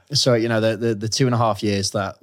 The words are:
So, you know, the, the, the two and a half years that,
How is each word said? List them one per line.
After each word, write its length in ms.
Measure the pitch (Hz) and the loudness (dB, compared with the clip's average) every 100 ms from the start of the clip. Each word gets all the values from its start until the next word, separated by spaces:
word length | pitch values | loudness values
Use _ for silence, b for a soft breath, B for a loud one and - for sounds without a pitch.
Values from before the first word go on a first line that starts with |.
| _ | _
So, 200 | 143 135 | 0 2
you 140 | 117 117 | 2 2
know, 140 | 113 | 2
the, 160 | 110 104 | 0 0
the, 180 | 117 104 | -2 -2
the 140 | 107 | -4
two 160 | - 131 | 0 0
and 100 | 120 | 2
a 20 | |
half 240 | 113 101 | 0 0
years 300 | 104 98 95 | 0 -2 -2
that, 240 | 107 98 - | -4 -4 -8